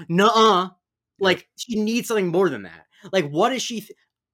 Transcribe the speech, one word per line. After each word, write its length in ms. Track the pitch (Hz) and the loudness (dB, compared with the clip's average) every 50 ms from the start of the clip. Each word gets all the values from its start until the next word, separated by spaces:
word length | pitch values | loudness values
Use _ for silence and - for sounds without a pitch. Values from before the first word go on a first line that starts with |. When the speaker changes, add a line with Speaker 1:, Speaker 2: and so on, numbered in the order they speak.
| 165 - | -8 -2
Speaker 1:
"Nuh-uh." 580 | 165 175 196 226 226 220 220 220 202 180 185 | 0 2 4 4 4 6 6 6 4 4 0
Speaker 2:
Yeah. 40 | 185 - _ _ _ _ _ _ _ _ - | -4 -8 _ _ _ _ _ _ _ _ -2
Speaker 1:
Like, 280 | 196 185 180 - - _ _ | 0 0 0 0 -4 _ _
she 260 | - - - 233 214 | -16 -10 -6 -4 -2
needs 260 | 214 214 226 240 - - | -2 -2 -2 -2 -2 -2
something 200 | 233 214 190 175 | -2 -2 0 0
more 220 | 165 180 196 175 | 2 2 2 0
than 140 | 135 110 98 | 0 -4 -10
that. 220 | 87 82 82 - _ _ _ - 196 | -14 -18 -20 -20 _ _ _ -12 -6
Like, 180 | - 190 165 143 | -4 -4 -2 -2
what 220 | 143 160 202 240 | 0 0 0 0
is 120 | 262 240 - | 0 -2 -6
she, 180 | - 240 214 | -8 -8 -10
th-, 160 | 208 - - _ _ _ _ _ _ _ | -12 -14 -18 _ _ _ _ _ _ _